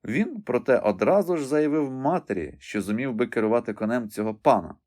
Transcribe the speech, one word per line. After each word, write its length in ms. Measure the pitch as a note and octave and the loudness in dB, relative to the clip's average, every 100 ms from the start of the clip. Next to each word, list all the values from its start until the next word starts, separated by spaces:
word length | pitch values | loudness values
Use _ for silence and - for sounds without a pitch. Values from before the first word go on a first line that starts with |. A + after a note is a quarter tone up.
| - | -4
Він, 360 | B2 A3+ A#3+ | -2 -2 -4
проте, 360 | - A#2+ A#2+ A#2+ | -2 -2 4 4
одразу 600 | G#2 F#2 A2 F#3+ F3 E3+ | 4 2 2 2 2 -2
ж 100 | C3+ | 0
заявив 440 | D3+ D3+ D#3 C#3 | 2 2 2 -2
матері, 640 | C3 C3+ F3+ - G2 D2 - | -2 -2 -2 -2 -6 -6 -12
що 220 | - G#2+ | -6 -6
зумів 320 | F#2+ G#2+ C3+ | -2 -4 -2
би 140 | A2+ A#2+ | -2 -2
керувати 460 | A#2 G#2+ A#2 A#2 | 0 2 0 0
конем 360 | G#2+ A2 B2 A2 | -6 -2 -2 -4
цього 260 | G#2+ G#2+ G#2+ | -6 -6 0
пана. 400 | D3+ A2+ E2 - | 4 4 0 -16